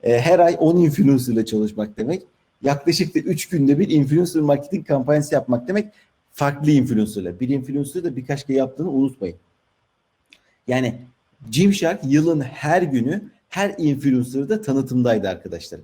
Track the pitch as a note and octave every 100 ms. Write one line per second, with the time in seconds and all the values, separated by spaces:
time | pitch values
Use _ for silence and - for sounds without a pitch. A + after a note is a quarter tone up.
0 | - A#2+ D#3 F3+ E3+ E3 D#3+ F3 D#3+ D3
1 | C#3 C3+ B2 A2 A2 G#2+ G#2+ G#2 G#2 -
2 | A#2 F#3+ - _ _ _ C3+ C#3+ E3 D#3+
3 | F3+ - - D#3+ - D3+ C#3 C#3+ G#3 D#3
4 | C3+ D#3 F3 D#3+ D3 C#3+ - G3 - C#3
5 | B2+ D3+ D3 C#3+ - A#2+ A#2+ G3+ G#3 _
6 | _ _ _ - C#3+ C#3+ D3+ C#3+ B2 A2
7 | G#2 G2+ F2 F2+ B2+ C#3 B2+ C#3 C#3 F#3
8 | E3+ B2+ B2+ C#3+ - C3+ C3+ - E3+ C3+
9 | C3+ - F#2 E2+ _ _ _ _ _ _
10 | _ _ _ _ _ _ - B2+ B2 -
11 | - _ _ _ A2+ B2 G3+ G3+ E3+ G3+
12 | C3+ D3 E3 D#3 B2 - D3 F3 F3 C3
13 | A#2+ G3+ - _ _ F#3 G3+ G3 D3+ C#3
14 | C#3 B2+ B2 B2+ C#3+ G#3+ G#3+ C3+ C3 B2+
15 | B2 A2 F#2+ F#2 F2+ E2+ - D#2